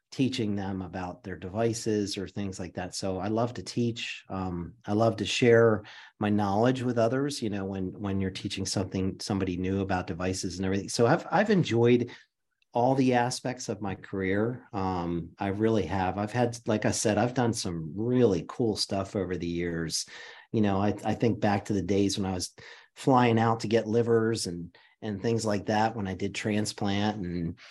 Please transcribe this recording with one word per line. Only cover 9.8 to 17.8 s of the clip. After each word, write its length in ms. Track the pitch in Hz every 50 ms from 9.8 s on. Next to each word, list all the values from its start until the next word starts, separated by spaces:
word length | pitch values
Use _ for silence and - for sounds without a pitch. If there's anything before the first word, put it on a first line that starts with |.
| 98
about 260 | 98 95 90 90 -
devices 480 | 85 82 90 92 92 - - 92 85
and 100 | 90 95
everything. 220 | 95 98 101 - -
So 180 | - - 120
I've, 180 | 117 - - - -
I've 200 | - 175 214 220
enjoyed 600 | 214 180 127 107 113 117 117 120 123 120 117 - - - - _ _ _ _ _ _ _ _ _ -
all 240 | 120 120 131 135
the 180 | 139 131 127 123
aspects 540 | 120 120 123 123 - - 131 127 - - -
of 120 | 107 101
my 140 | 104 98 95
career. 720 | - - - - 98 95 92 98 101 110 120 127 123 - - -
Um, 580 | 101 95 92 92 87 85 85 87 85 85 85 - -
I 100 | 101 98
really 380 | 95 104 110 110 113 107 90
have. 320 | 78 98 95 92 90 90 101
I've 140 | 104 107 -
had, 260 | 123 120 117 - - -
like 180 | 113 107 107 -
I 40 | 113
said, 260 | 98 - - 110 101
I've 180 | 104 113 123 -
done 180 | 131 120 117 -
some 400 | - - 98 87 82